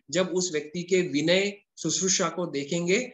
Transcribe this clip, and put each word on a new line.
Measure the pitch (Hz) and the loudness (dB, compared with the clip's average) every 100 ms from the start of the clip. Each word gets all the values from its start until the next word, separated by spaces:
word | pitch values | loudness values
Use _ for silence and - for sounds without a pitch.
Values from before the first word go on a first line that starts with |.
| - | -6
जब | 156 190 | -2 0
उस | 180 180 | 0 -2
व्यक्ति | 151 147 175 | -2 -6 -8
के | 165 185 | 0 2
विनय | 160 139 156 185 202 196 _ - | 2 2 4 4 2 -4 _ -8
शुश्रूषा | 165 - 190 - 170 | -4 0 0 2 0
को | 175 170 | -2 -4
देखेंगे | 143 139 175 175 202 254 | -4 -4 -2 2 0 0